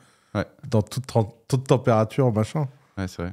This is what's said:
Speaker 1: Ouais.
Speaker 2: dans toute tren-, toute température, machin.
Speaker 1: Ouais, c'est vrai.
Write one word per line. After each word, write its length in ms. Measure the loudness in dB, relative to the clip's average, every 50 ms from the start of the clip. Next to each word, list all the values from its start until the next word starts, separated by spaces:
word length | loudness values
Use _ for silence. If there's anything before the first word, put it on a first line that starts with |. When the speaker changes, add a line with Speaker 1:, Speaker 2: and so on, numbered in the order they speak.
| _ _ _ _ _ _ -4
Speaker 1:
Ouais. 100 | -4 -4 -6 _ _ -6 -2
Speaker 2:
dans 140 | 0 0
toute 240 | 0 -2 -4 -10 -6
tren-, 260 | -2 0 0 0 0 -4 _ _ -4
toute 180 | -2 0 2 2
température, 640 | 2 2 4 4 4 4 2 0 0 0 0 2
machin. 340 | 2 0 -2 -2 -2 -4 -6 -6 -8 _ _ _ _ -8
Speaker 1:
Ouais, 80 | -8 -8
c'est 140 | -6 -8
vrai. 100 | -8 -8